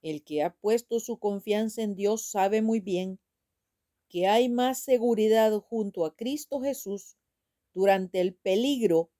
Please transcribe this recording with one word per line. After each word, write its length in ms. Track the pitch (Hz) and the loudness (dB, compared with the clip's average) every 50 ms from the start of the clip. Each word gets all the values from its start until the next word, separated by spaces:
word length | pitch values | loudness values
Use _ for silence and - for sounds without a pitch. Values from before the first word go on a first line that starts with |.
El 220 | - 160 156 147 _ | -8 -8 -10 -10 _
que 200 | _ 151 147 147 | _ -4 -2 -2
ha 120 | 175 - | -2 -4
puesto 440 | _ - 208 220 240 233 _ 233 233 | _ -2 0 0 0 -2 _ -6 -6
su 180 | 220 - 233 - | -4 -6 -10 -6
confianza 640 | - 208 202 196 - 214 208 208 220 220 214 - | -4 -6 -6 -4 -4 -2 -2 -2 -2 -4 -4 -4
en 140 | 226 208 202 | -6 -6 -4
Dios 280 | 185 202 202 214 226 - | -2 -2 -2 -2 -2 -6
sabe 380 | - - 208 190 196 208 220 | -6 -2 0 0 2 2 0
muy 180 | 220 220 226 226 | 0 0 -2 -2
bien 400 | 185 190 185 175 185 190 190 - _ _ _ _ _ _ _ _ _ _ _ _ _ _ _ _ _ _ | -4 -4 -4 -4 -4 -6 -10 -14 _ _ _ _ _ _ _ _ _ _ _ _ _ _ _ _ _ _
que 180 | _ 180 180 190 | _ -2 0 2
hay 220 | 208 233 254 254 | 4 4 2 2
más 280 | 240 240 247 254 262 - | 0 0 0 -2 -2 -4
seguridad 800 | - - 262 240 220 240 233 214 214 220 220 220 220 220 214 208 | 0 2 4 6 6 6 6 4 4 4 6 6 4 4 2 0
junto 460 | - _ - 226 214 202 - 190 165 | -4 _ -6 -4 -4 -4 -2 -2 -4
a 100 | 160 - | -4 -4
Cristo 460 | _ 226 247 285 302 - _ 269 285 | _ -6 -6 -6 -6 -8 _ -8 -4
Jesús 560 | 247 277 269 269 - 196 202 196 - - _ _ _ _ _ _ _ _ _ _ _ _ _ | -4 -4 -6 -6 -8 -10 -10 -10 -12 -18 _ _ _ _ _ _ _ _ _ _ _ _ _
durante 480 | 185 190 196 196 190 190 180 - 185 | 0 2 4 4 2 0 -4 -2 -2
el 140 | 180 190 185 | -2 -2 -2
peligro 760 | _ _ 196 185 208 240 277 285 254 226 196 170 165 165 _ _ | _ _ 0 0 2 2 0 0 0 2 2 2 2 0 _ _